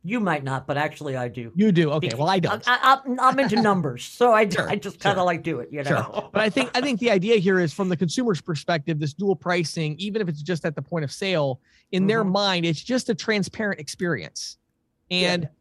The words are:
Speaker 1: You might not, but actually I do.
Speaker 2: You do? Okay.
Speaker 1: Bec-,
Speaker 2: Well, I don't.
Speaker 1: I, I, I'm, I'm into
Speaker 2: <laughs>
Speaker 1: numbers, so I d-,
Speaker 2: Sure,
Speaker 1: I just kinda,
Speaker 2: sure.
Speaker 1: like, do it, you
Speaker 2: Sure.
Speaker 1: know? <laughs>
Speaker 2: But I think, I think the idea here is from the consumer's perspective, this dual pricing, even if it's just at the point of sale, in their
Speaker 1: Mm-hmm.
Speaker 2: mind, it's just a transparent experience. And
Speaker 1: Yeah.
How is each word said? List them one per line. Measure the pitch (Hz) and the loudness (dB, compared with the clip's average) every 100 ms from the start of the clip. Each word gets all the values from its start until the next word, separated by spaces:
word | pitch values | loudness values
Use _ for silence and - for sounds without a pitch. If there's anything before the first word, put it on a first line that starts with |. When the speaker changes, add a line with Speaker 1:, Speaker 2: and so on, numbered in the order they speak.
Speaker 1:
You | 170 240 | -4 -2
might | 196 151 | 0 -2
not, | 131 135 131 | -2 -6 -4
but | 143 | -4
actually | 151 - 147 131 | -4 -6 -8 -6
I | 123 | -6
do. | 110 117 165 | -8 -6 2
Speaker 2:
You | 214 | 4
do? | 170 156 | 6 4
Okay. | 151 131 | 0 -2
Speaker 1:
Bec-, | 117 | -2
Speaker 2:
Well, | 160 | 2
I | 190 | 2
don't. | - - - | 0 -2 0
Speaker 1:
I, | 247 | 4
I, | 262 269 262 | 4 4 2
I'm, | 254 | 2
I'm | 254 262 | 2 4
into | 262 220 | 2 2
Speaker 2:
<laughs> | 214 | 4
Speaker 1:
numbers, | 190 147 123 - | 2 0 -6 -12
so | - 247 | 2 6
I | 220 214 | 6 4
d-, | 185 | 2
Speaker 2:
Sure, | - | -2
Speaker 1:
I | 208 | -4
just | 196 - | -4 -2
kinda, | - 190 | 0 2
Speaker 2:
sure. | 180 | 2
Speaker 1:
like, | 170 | 0
do | 170 160 | -2 -4
it, | - | -6
you | 147 | -6
Speaker 2:
Sure. | 139 127 | 0 0
Speaker 1:
know? | - - - | 0 -6 -2
<laughs> | |
Speaker 2:
But | 202 | 0
I | 214 | 2
think, | 269 247 247 | 2 0 0
I | |
think | 277 233 | 0 0
the | 240 | 2
idea | 196 196 226 | 2 4 4
here | 180 185 | 4 4
is | 170 | 2
from | - 190 | 0 -2
the | 175 | 0
consumer's | 180 - 240 165 | 0 0 0 -2
perspective, | - 147 - 170 139 156 | -2 -6 -2 -2 0 -4
this | 151 | -4
dual | - 196 185 | -2 -2 0
pricing, | 175 180 160 - 151 151 | 0 -2 -2 -4 -6 -4
even | 202 208 | -6 -4
if | 180 | -4
it's | 147 | -4
just | 151 175 170 | -4 -4 -4
at | 147 | -6
the | |
point | 139 170 143 | -6 -6 -6
of | |
sale, | - 196 175 143 127 _ _ _ | -6 -2 0 0 -4 _ _ _
in | 185 190 | 0 2
their | 226 | 2
Speaker 1:
Mm-hmm. | 202 | 2
Speaker 2:
mind, | 196 202 180 165 | 0 0 0 0
it's | 156 | -2
just | - 247 - | -2 -2 -2
a | 196 | -4
transparent | - 208 180 - 214 190 | -2 -2 -2 -4 -6 -6
experience. | 147 - 175 131 78 - - - _ _ _ _ _ | -10 -6 -4 -4 -8 -12 -14 -16 _ _ _ _ _
And | 180 180 180 | -2 0 -2
Speaker 1:
Yeah. | 151 _ | -6 _